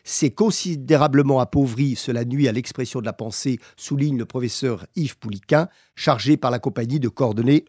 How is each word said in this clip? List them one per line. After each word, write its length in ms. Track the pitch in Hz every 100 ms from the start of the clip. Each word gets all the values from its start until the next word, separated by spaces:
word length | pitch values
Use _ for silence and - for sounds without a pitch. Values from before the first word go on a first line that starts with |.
s'est 280 | - - 143
considérablement 1080 | - 214 - 185 151 127 151 151 139 139 131
appauvri, 560 | 123 143 135 117 139
cela 300 | 127 - 117
nuit 240 | 120 139 135
à 40 |
l'expression 460 | 107 117 - 123 127
de 60 |
la 80 | 110
pensée, 480 | - 110 - 139 123 - -
souligne 420 | - 139 147 131
le 60 |
professeur 600 | 107 131 123 - 131 104 - -
Yves 200 | 143 -
Pouliquin, 500 | 113 101 - 147 170 _ _
chargé 420 | - - 120 110 147
par 140 | 131
la 80 | 123
compagnie 400 | 131 113 117 147
de 100 | 123
coordonner 580 | - 127 104 117 151